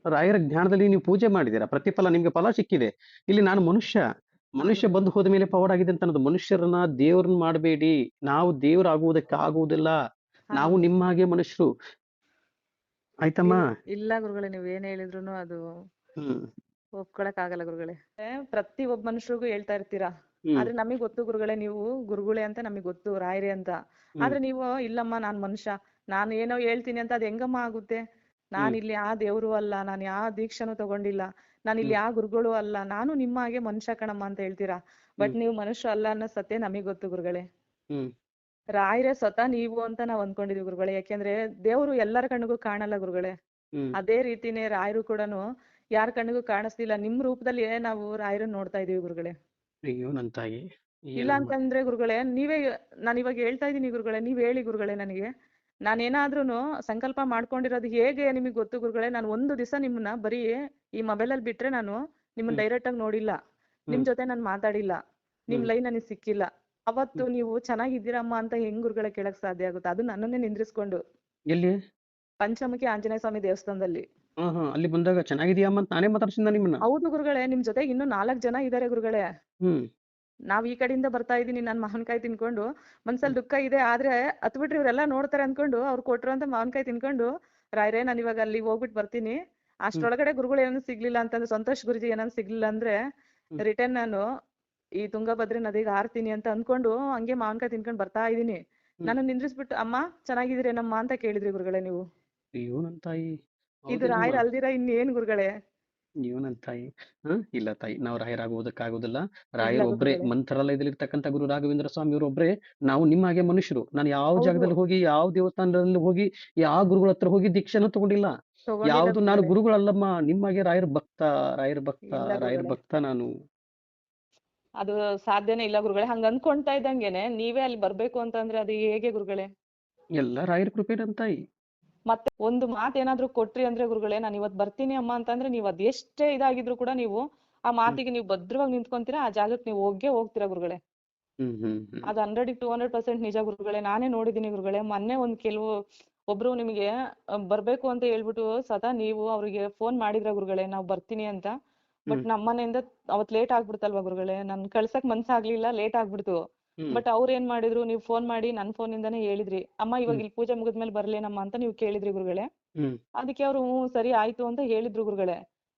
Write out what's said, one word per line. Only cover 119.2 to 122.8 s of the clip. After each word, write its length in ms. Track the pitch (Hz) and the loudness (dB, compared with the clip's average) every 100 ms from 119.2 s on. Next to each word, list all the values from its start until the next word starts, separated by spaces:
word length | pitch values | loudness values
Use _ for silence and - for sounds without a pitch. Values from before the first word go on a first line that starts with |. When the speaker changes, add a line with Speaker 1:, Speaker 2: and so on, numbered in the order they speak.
Speaker 1:
ನಾನು 160 | 202 202 | 6 6
Speaker 2:
ಗುರುಗಳೇ. 120 | 165 | 6
Speaker 1:
ಗುರುಗಳಲ್ಲಮ್ಮ, 720 | 190 220 214 202 202 196 175 | 4 6 6 4 2 2 2
ನಿಮ್ಮ 260 | 151 185 202 | 2 2 2
ಹಾಗೆ 160 | 185 | 2
ರಾಯರ 220 | 180 175 | 2 2
ಭಕ್ತ, 380 | 175 143 - - 156 139 135 131 | 2 0 -4 0 2 2 0 0
ರಾಯರ 220 | 135 151 | -2 -2
ಭಕ್ತ, 240 | 139 139 | -4 -8
Speaker 2:
ಇಲ್ಲ 280 | 202 135 123 202 | -6 -4 -2 -2
Speaker 1:
ರಾಯರ 220 | 123 131 | 0 -2
Speaker 2:
ಗುರುಗಳೇ. 80 | 127 | -2
Speaker 1:
ಭಕ್ತ 260 | - | -4